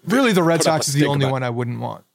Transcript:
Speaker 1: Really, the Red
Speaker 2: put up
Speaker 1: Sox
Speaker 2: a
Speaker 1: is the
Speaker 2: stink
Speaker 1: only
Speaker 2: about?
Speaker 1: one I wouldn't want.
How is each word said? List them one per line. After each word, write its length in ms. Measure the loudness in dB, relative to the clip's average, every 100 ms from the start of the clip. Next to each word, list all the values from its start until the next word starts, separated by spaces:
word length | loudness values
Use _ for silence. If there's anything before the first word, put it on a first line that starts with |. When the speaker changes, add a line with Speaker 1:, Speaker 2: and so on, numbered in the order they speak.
| 0
Speaker 1:
Really, 240 | 2 2
the 100 | 2
Red 160 | 2 2
Speaker 2:
put 80 | 2
up 60 | 0
Speaker 1:
Sox 60 | 0
Speaker 2:
a 20 |
Speaker 1:
is 40 |
the 60 | 0
Speaker 2:
stink 100 | 2
Speaker 1:
only 120 | 2 0
Speaker 2:
about? 60 |
Speaker 1:
one 100 | -2
I 60 | -4
wouldn't 280 | -4 -6 -6
want. 260 | -8 -10 _